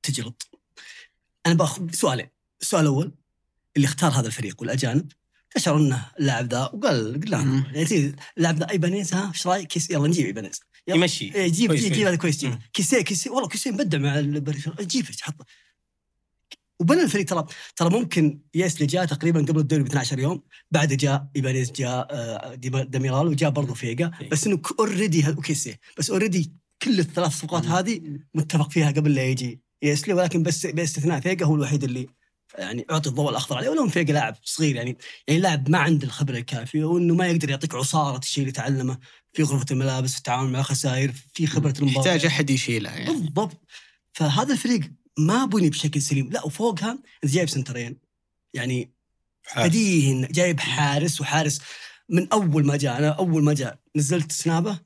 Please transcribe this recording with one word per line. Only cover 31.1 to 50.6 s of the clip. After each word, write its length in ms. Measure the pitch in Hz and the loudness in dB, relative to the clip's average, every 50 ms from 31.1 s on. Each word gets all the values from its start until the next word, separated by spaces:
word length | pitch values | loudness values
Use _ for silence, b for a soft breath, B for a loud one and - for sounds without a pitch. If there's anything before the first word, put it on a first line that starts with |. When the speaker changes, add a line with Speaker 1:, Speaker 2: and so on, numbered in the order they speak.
| 165 139 | 0 0
Speaker 1:
فييغا 260 | 127 180 190 165 170 | -2 -2 -2 2 2
هو 80 | 151 156 | 2 2
الوحيد 300 | 147 139 123 143 139 135 | 2 2 0 0 -2 0
اللي 240 | 127 123 127 127 - _ _ _ _ _ _ _ _ - 98 | -2 -4 -6 -8 -10 _ _ _ _ _ _ _ _ -14 -12
يعني 280 | 92 92 110 120 - - | -10 -8 -8 -8 -6 -2
أعطي 180 | 160 156 151 151 | -2 -2 -2 -2
الضوء 220 | 123 143 147 143 | -2 -2 -2 0
الأخضر 260 | 113 123 - - 135 | -2 -4 -4 -4 -4
عليه، 120 | 123 - 262 | -2 -2 0
ولو 200 | 311 320 277 190 | 0 2 0 2
فييغا 240 | - 175 165 143 | 2 0 2 2
لاعب 240 | 147 147 123 110 113 - _ | 2 2 2 0 -4 -8 _
صغير 320 | - - - 156 147 135 | -8 -2 0 0 0 0
يعني، 220 | 120 117 127 123 B B B B B B - | -2 -4 -6 -8 B B B B B B 0
يعني 120 | 151 165 | 2 4
لاعب 300 | 190 185 156 147 131 139 | 4 2 2 0 2 2
ما 80 | 160 175 | 2 4
عنده 280 | 143 156 170 147 151 | 4 4 2 2 2
الخبرة 320 | 135 - - 147 131 123 117 | -2 -4 -2 -2 -2 -2 -6
الكافية، 460 | 117 - - 120 113 127 - 151 156 | -6 -6 -6 -8 -8 -4 -4 -2 0
وإنه 300 | 156 175 180 175 170 165 | 2 2 2 4 4 4
ما 120 | 170 180 | 4 2
يقدر 240 | 175 170 170 151 147 | 2 0 0 0 -2
يعطيك 240 | 139 135 139 165 - | -4 -4 -4 -6 -4
عصارة 440 | 123 135 - - 160 151 143 127 127 | -4 -4 0 0 0 0 0 -2 -6
الشيء 240 | 131 - - 143 | -6 -4 -2 -2
اللي 100 | 139 135 | -2 -2
تعلمه 460 | 131 135 113 131 139 135 127 127 131 127 b b b b b b | -4 -4 -2 -2 -2 0 0 -4 -4 -6 b b b b b b
في 100 | _ - | _ -2
غرفة 240 | 156 143 139 135 139 - | 0 0 0 -2 -2 -2
الملابس، 420 | 143 131 131 135 131 131 131 131 | -2 0 0 0 0 0 -2 -2
في 60 | 127 - | -4 -6
التعامل 320 | - - 123 127 135 131 | -4 -4 -2 -2 0 -2
مع 80 | 127 131 | -2 -2
الخسائر، 520 | 131 - 139 127 - 135 127 131 135 139 123 - - _ _ | -2 -2 -2 -2 0 0 0 0 0 -2 -2 -6 -16 _ _
في 120 | - 165 | -2 -2
خبرة 280 | 147 - 156 143 147 135 - | 0 0 0 0 0 0 2
Speaker 2:
مم. 80 | 147 139 | 2 2
Speaker 1:
المباراة. 180 | 127 135 135 | 2 4 4
Speaker 3:
يحتاج 200 | 185 175 156 - | 4 4 4 2
أحد 240 | - - - 147 139 | 2 2 2 2 2
يشيله 400 | 135 127 - - 120 110 101 - | 2 0 2 0 -2 -2 -2 -6
يعني. 220 | - - - - | -10 -8 -4 -2
Speaker 1:
بالضبط. 480 | 330 285 180 151 139 170 220 180 - - _ B B B B B B B B _ | -2 -2 -2 -2 0 -2 -2 -2 -4 -14 _ B B B B B B B B _
فهذا 400 | _ - 160 147 139 175 247 277 | _ -2 0 2 2 2 2 2
الفريق 280 | 277 - - 233 247 208 143 - - _ _ _ _ - | 0 0 2 2 0 0 0 -4 -8 _ _ _ _ 0
ما 260 | 156 156 202 247 269 | 2 4 4 2 2
بني 260 | 220 190 214 180 156 | 2 2 4 4 4
بشكل 320 | 139 - - 147 147 151 | 2 2 -2 0 0 0
سليم. 280 | 139 - 147 135 135 123 | 0 0 0 -2 -2 -2
لا، 160 | 175 233 - | -4 -6 -6
وفوقها 520 | 156 139 - 220 233 196 156 202 220 247 277 b b b b - | -6 -4 0 0 0 0 0 -4 -4 -4 -6 b b b b -2
جايب 240 | 143 135 - 131 143 | 0 2 2 0 0
سنترين. 480 | - 139 127 - 127 120 120 117 - _ _ _ _ _ _ _ _ _ _ _ - | -2 -4 -4 -6 -6 -8 -8 -10 -12 _ _ _ _ _ _ _ _ _ _ _ -8
يعني 360 | 139 123 127 127 127 113 - _ _ _ _ _ _ _ _ _ _ _ | -6 -4 -2 -4 -4 -4 -8 _ _ _ _ _ _ _ _ _ _ _
Speaker 2:
حارس. 220 | - - 123 117 175 | -10 -2 2 2 4
Speaker 1:
بديهي 440 | 165 226 220 196 180 160 139 135 | 4 4 2 4 4 4 4 4
إنه 160 | 135 127 131 - | 4 2 0 0
جايب 300 | - 170 180 180 170 131 | 2 2 2 2 2 0